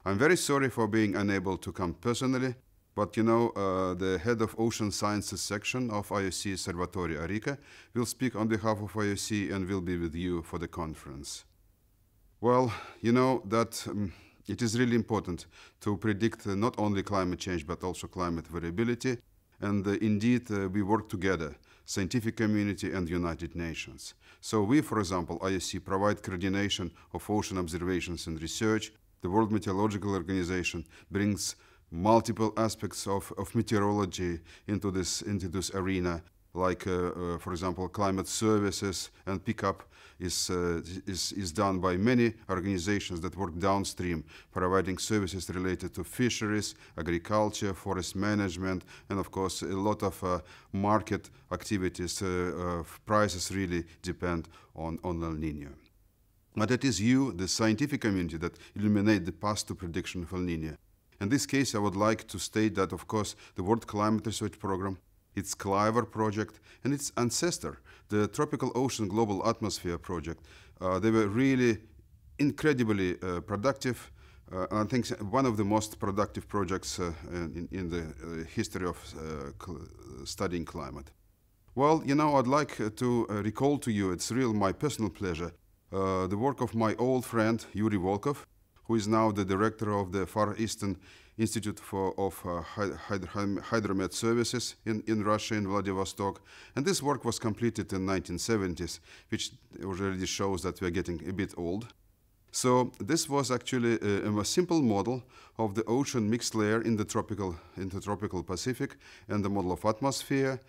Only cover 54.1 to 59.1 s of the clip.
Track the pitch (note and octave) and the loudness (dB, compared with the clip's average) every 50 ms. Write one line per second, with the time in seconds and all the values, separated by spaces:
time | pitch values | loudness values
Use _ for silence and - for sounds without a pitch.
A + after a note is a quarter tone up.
54.1 | E2 - F2+ F2 E2+ E2 D#2+ - - - - _ - - D#2+ E2 E2 D#2+ - F#2 | -4 -2 -2 0 0 -2 -2 -6 -14 -20 -20 _ -12 -8 -6 -6 -6 -6 -4 -4
55.1 | E2+ E2 E2 E2 D#2+ D#2 D#2+ D#2 D2 D2 C#2+ C2+ C#2 - - _ _ _ _ _ | -4 -2 -4 -4 -4 -4 -4 -4 -6 -6 -10 -14 -16 -20 -20 _ _ _ _ _
56.1 | _ _ _ _ _ _ _ _ _ G#2 G#2+ G2+ B2+ A#2+ C#3 C3+ G2 F2+ G#2+ A#2+ | _ _ _ _ _ _ _ _ _ 0 2 2 2 2 2 0 2 4 4 4
57.1 | B2+ C3+ C#3 B2 F2 E2+ F#2+ F2+ - - A2+ A2 A2 G2+ D3 C#3+ D3 A#2+ - G#2+ | 6 6 4 2 0 -2 -2 -2 0 2 4 4 4 2 0 -2 -2 0 0 0
58.1 | G2 F#2 F2 D#2+ E2 D#2+ E2+ E2+ - - - - - G2+ G#2 G#2+ G#2 G2+ G2 G#2+ | 2 2 0 -2 -4 -4 -4 -6 -6 -10 -16 -14 -6 0 2 4 4 6 6 6